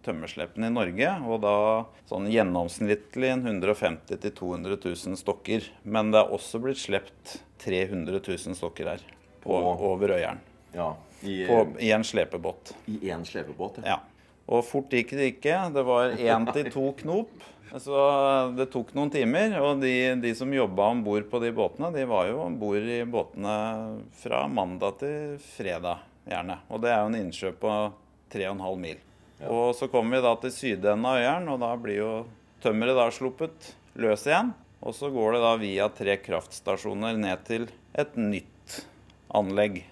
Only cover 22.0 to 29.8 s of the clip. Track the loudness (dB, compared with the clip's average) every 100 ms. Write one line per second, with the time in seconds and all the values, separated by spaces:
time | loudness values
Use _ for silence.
22 | 0 2 2 0 -4 -4 0 0 0 -4
23 | -2 -2 -2 -6 -2 -2 -2 -4 -8 -10
24 | -14 -14 -4 -2 0 -2 -2 -2 -4 -4
25 | -8 -6 -8 -12 -14 -8 -6 -4 -4 -6
26 | -10 _ -8 -6 -6 -10 -8 -2 2 2
27 | 2 -2 -4 -4 -8 -2 0 0 -2 -6
28 | _ _ _ -6 -4 -4 -6 -6 -8 -10
29 | -16 -20 -20 _ -2 2 2 0